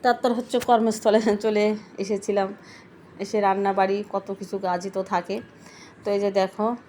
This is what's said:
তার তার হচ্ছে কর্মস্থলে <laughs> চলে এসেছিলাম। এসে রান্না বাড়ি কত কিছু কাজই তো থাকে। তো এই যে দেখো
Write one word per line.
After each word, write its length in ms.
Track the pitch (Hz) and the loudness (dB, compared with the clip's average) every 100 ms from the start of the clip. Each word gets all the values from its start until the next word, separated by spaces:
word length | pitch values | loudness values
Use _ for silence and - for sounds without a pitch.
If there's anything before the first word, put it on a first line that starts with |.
তার 160 | 254 240 | 2 2
তার 140 | 254 | 0
হচ্ছে 240 | 233 226 247 | -2 -2 -2
কর্মস্থলে 600 | 240 233 226 220 220 214 | 2 4 4 2 4 4
<laughs> 240 | 220 208 | 4 0
চলে 200 | 220 208 208 214 - - | 2 2 2 0 -8 -10
এসেছিলাম। 500 | 196 202 196 202 190 202 - - - - - - | -4 -4 0 0 0 -6 -18 -20 -20 -20 -20 -12
এসে 180 | 202 214 | -4 0
রান্না 320 | 202 190 196 | 2 2 0
বাড়ি 240 | 196 190 202 208 | 2 2 0 -4
কত 180 | 196 190 | -6 -6
কিছু 240 | 196 190 196 | -10 -8 -6
কাজই 320 | 190 180 190 | -4 -4 -4
তো 120 | 190 | -6
থাকে। 340 | 185 180 175 208 - - - - - - | -2 -4 -2 -8 -8 -20 -20 -20 -20 -10
তো 80 | - | -2
এই 100 | 202 | 0
যে 100 | 202 | 0
দেখো 360 | 196 190 - 214 240 | 0 -2 0 -2 -2